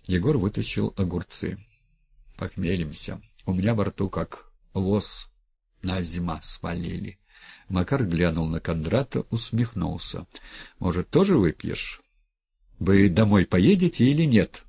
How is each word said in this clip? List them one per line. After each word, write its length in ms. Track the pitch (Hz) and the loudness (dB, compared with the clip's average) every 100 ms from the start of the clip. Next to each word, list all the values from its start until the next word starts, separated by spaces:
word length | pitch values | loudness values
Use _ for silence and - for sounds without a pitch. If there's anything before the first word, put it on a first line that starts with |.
| - | -2
Егор 300 | 90 110 143 | 0 2 0
вытащил 560 | 95 113 107 - 107 - | 0 -2 -4 -4 -4 -2
огурцы. 580 | 90 87 - - 85 92 - _ _ _ _ _ - - | -4 -4 -8 -8 -8 -8 -16 _ _ _ _ _ -20 -10
«Похмелимся. 840 | 92 - 87 92 76 - - 92 - _ - | -10 -4 -2 -2 -4 -8 -10 -12 -16 _ -4
У 80 | |
меня 200 | 90 101 | 0 0
во 100 | 110 | 0
рту 260 | 98 - 98 | -2 -2 -4
как 420 | 85 85 - - _ _ | -4 -8 -10 -20 _ _
воз 540 | 95 95 101 - - - _ _ _ _ _ | -4 0 0 -2 -12 -18 _ _ _ _ _
на 200 | 92 92 | -6 -4
зима 380 | 82 87 85 78 | -4 -4 -6 -6
свалили». 760 | - - 87 87 85 87 - - _ - - - - | -10 -10 -8 -6 -6 -8 -10 -14 _ -20 -20 -20 -4
Макар 360 | 92 90 135 | -2 0 0
глянул 420 | 98 82 85 80 80 | 0 2 2 0 -2
на 120 | 82 | -4
Кондрата, 640 | - 82 78 113 139 - - | -4 -4 0 -2 -2 -6 -4
усмехнулся. 960 | 113 - 113 117 90 82 85 - 90 87 - - - - - | -6 -2 -2 -2 -2 -6 -6 -8 -12 -12 -20 -20 -20 -18 -4
«Может, 320 | 90 87 - | -2 -2 0
тоже 280 | - 196 156 | 2 4 4
выпьешь?» 640 | 85 - - - - - _ _ _ _ _ _ _ - | 4 0 -6 -6 -8 -12 _ _ _ _ _ _ _ -4
«Вы 300 | 87 98 98 | 2 6 6
домой 380 | 85 107 101 87 | 4 6 6 4
поедете 580 | 92 120 196 127 - | 4 6 4 2 4
или 200 | 123 147 | 2 4
нет?» — 380 | 160 110 - - | 4 4 2 -4